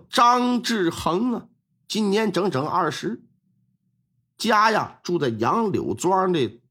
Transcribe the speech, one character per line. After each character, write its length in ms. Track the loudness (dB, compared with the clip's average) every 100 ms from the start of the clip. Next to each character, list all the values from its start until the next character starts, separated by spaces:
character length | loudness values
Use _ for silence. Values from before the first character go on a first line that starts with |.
| -4
张 520 | 2 4 4 2 0
志 280 | -2 0 0
恒 440 | -2 -2 -2 -2
啊， 120 | -4 -8 _ _ _ -8
今 220 | -2 0
年 220 | 2 0
整 180 | 0 0
整 180 | -2 -2
二 220 | -2 -2
十， 320 | -4 -6 -8 -12 _ _ _ _ _ _ _ _ _ _ -8
家 340 | 0 2 4
呀 280 | 2 -2 -8
住 160 | -4 -2
在 80 | -2
杨 440 | 0 0 0 0
柳 220 | -2 -2
庄 380 | -2 0 2 2
的 280 | 2 0 -4 _